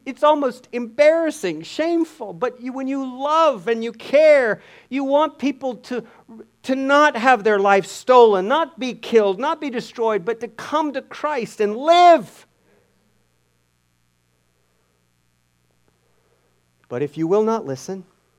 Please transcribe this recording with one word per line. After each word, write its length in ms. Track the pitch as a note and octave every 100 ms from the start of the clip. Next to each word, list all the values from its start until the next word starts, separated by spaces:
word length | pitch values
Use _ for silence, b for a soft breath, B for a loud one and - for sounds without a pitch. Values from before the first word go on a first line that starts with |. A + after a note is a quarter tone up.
| C4+
it's 160 | B3
almost 440 | D4+ D4+ C4+ A#3+ _
embarrassing, 880 | A#3+ A#3 A#3 D4 E4 D#4+ D4+ F#3 D#3
shameful. 720 | E3 - E4 E4+ E4 - G#3
But 300 | E3+ B3 A#3+
you, 100 | B3+
when 160 | C4 C4
you 160 | C#4 C4 B3
love 500 | C#4+ D#4+ D#4 A3+ F3+
and 160 | A3+
you 80 | A#3
care, 720 | A#3 - C#4 D#4 C#4+ A#3 F#3+ B B B
you 160 | C4
want 340 | C4+ C#4+ D4+ D4+
people 380 | C#4 C#4 C4 A#3
to, 280 | - B3 B B B A3 - _
to 120 | -
not 420 | C4 C4+ C#4+ D4+ C4
have 280 | C4 A#3+
their 140 | G#3+ G#3
life 260 | G3 G3
stolen, 640 | - - - B3+ A3+ F#3+ G3
not 300 | D4+ D#4+ -
be 160 | B3+
killed, 440 | G#3 - A3+ G3+ F#3+
not 220 | C#4+ D#4+
be 80 | D4
destroyed, 560 | A#3 - - A3 G#3+
but 160 | F3+ A3+
to 80 | A#3
come 460 | - - D4+ D4+
to 80 | C4
Christ 580 | - - D4 C#4+ G#3 -
and 160 | G#3 A3
live. 680 | D4+ F4 F4 D#4+ E3 - _ _ _ _ _ _ _ _ _ _ _ _ _ _ _ _ _ _ _ _ _ _ _ _ _ _ _ _ _ _ _ _ _ _ _ _ _ _ _ _ _ _ _ _ _
But 140 | A#2+
if 160 | C#3+ D#3
you 80 | E3
will 160 | G3+
not 240 | A3 A3+ C#3
listen, 380 | C3 - F#3+ F3 _ _